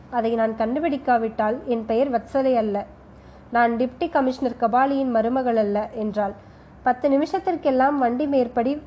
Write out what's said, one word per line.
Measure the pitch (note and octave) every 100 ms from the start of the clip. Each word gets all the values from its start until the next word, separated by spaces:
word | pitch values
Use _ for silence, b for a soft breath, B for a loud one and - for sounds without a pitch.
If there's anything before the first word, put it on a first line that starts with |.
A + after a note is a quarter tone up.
| -
அதை | B3 A3+ A#3
நான் | A3 A3
கண்டுபிடிக்காவிட்டால் | A3 C4 E4 C#4 C#4 A#3+ A3+ A3 G#3+ A#3+ -
என் | A#3 A3
பெயர் | A3+ C#4
வத்சலை | A#3 - C4+ C4 B3
அல்ல. | A3 G3+ G#3 - - B B B B
நான் | A#3 A#3 A#3
டிப்டி | B3+ - E4+
கமிஷனர் | D#4+ B3+ B3+ B3+ A#3+
கபாலியின் | A#3 A#3+ C4+ C#4 C4
மருமகள் | A#3 A3+ C4 B3 A3+
அல்ல" | G#3 G#3 G#3+
என்றாள். | - G#3+ G#3 G3+ - B B B B
பத்து | - B3+ D4
நிமிஷத்திற்கெல்லாம் | C#4 D4+ F#4+ F#4+ F4 D4+ B3+ C4+ C#4+
வண்டி | B3 B3 D4
மேற்படி | C#4 A#3+ A#3+ A#3+ D4